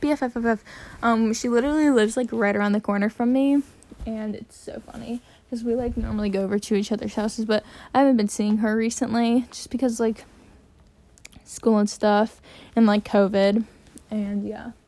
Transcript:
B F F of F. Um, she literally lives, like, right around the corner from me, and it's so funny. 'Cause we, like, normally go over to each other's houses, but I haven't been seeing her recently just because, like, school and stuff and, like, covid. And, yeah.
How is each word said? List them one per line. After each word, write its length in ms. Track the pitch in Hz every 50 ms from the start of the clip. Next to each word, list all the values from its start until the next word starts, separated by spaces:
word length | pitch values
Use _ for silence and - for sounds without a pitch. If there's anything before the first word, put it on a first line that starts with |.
B 100 | - 294
F 120 | 302 285 -
F 140 | 254 240
of 80 | 240 233
F. 180 | 233 226 214 - - - - - - - - -
Um, 300 | 233 233 220 226 220 220
she 160 | - - 247
literally 400 | 233 240 233 285 294 311 302 294
lives, 300 | 277 240 214 214 226 -
like, 100 | 254 233 -
right 220 | 226 220 202 202
around 180 | 208 208 208 202
the 100 | 214 214
corner 260 | - 202 202 202 214
from 240 | - - 240 240 254
me, 300 | 269 269 277 277 285 277 - - - - _ - - -
and 300 | - 220 220 214 214 208
it's 200 | - 220 _ -
so 260 | - - - - 226 226 - -
funny. 300 | 220 233 - 233 247 _ - - - _ _
'Cause 140 | - 233 226
we, 100 | 240 226
like, 220 | 247 247 240 240
normally 340 | 240 220 220 214 214 208 208
go 120 | 190 190 196
over 180 | 190 202 208
to 140 | 202 - 220
each 160 | 196 208 - 220
other's 240 | 202 - 208 -
houses, 280 | - 208 220 - - 220
but 200 | 214 214 214 - - - - - - -
I 60 | 254
haven't 180 | 277 277 262
been 120 | 233 208 202
seeing 300 | - - 214 208 214 220
her 180 | 214 214 214
recently 680 | 226 226 226 233 - 254 226 220 233 233 233 233 254 247 -
just 180 | - - - -
because, 280 | - 247 269 254 233 226
like, 260 | 233 220 220 - - - - - - - - - _ _ _ _ _ _ _ _ _ _ _ - _ - - - -
school 340 | - - - - 233 220 208
and 120 | 208 208
stuff 500 | - - - 214 208 202 214 226 - - _ - - - - - -
and, 100 | 233 226
like, 180 | 214 208 214 214
covid. 600 | - - 208 202 190 202 196 196 196 202 220 220 - - - - - _ - _ _ 214
And, 340 | 214 208 202 202 202 202
yeah. 240 | 208 214 - - 240 226 _ _